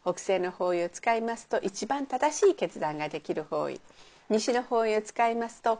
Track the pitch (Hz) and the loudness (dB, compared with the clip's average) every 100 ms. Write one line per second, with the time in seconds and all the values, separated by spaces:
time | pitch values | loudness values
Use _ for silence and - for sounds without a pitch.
0 | 180 180 - 185 180 180 180 175 175 - | -4 -2 0 0 0 -2 0 0 0 -2
1 | - 226 226 226 - 233 190 - 220 277 | 0 0 0 -6 -2 -2 -2 -4 -4 -4
2 | 269 254 294 302 403 - 180 - 156 151 | -2 0 0 4 4 4 0 -2 -4 -4
3 | 151 156 - 160 151 151 147 123 - - | -4 -6 -4 -4 -2 -2 -2 -6 -14 -20
4 | - - - 214 214 240 247 233 226 214 | -20 -14 -2 0 2 0 2 2 2 2
5 | 214 - 233 233 233 - 233 220 | 0 0 2 2 -4 -2 0 0